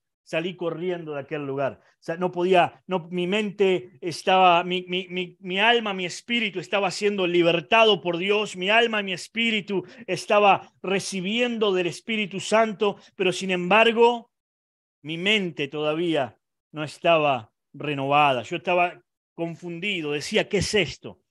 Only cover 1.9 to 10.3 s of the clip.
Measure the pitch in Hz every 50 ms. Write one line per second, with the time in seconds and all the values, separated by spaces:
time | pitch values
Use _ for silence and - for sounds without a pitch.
1.9 | _ _ _ - 165 175 180 180 180 175 175 185 185 175 165 135 - _ _ -
2.9 | 185 185 156 170 180 180 175 175 196 214 214 202 165 - 196 190 185 170 - -
3.9 | - - - 175 156 - - 202 185 185 185 180 170 170 180 180 180 185 180 180
4.9 | 180 185 185 180 175 180 180 175 - _ 196 185 180 190 208 233 240 233 220 208
5.9 | 190 190 180 170 - - - - 240 240 226 202 156 180 156 - - 202 202 180
6.9 | - - 208 202 208 196 185 175 175 175 165 170 165 170 160 - 226 226 226 220
7.9 | 208 160 - 175 170 165 185 196 208 214 214 202 - 185 180 196 214 226 240 233
8.9 | 220 208 196 196 180 160 - - _ 220 233 233 220 214 - - 202 185 - -
9.9 | - - - - 185 - - -